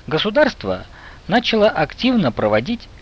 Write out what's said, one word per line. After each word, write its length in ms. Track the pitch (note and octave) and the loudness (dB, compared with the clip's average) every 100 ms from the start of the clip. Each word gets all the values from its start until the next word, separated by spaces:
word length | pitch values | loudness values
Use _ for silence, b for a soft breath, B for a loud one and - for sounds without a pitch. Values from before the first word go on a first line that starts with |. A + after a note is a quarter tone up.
| - | -6
государство 800 | D3+ G#3 G#3+ D4 - G2+ F#2 - B B B - | -4 0 2 2 0 -6 -6 -8 B B B -2
начало 400 | G#3+ - A3 G#3 | 0 0 2 2
активно 640 | - D3+ - B3 B3 C#3+ | 2 -4 -2 0 2 0
проводить 560 | - G#2+ G#2+ B2 A#3 - - | 0 0 0 0 -8 -10 -20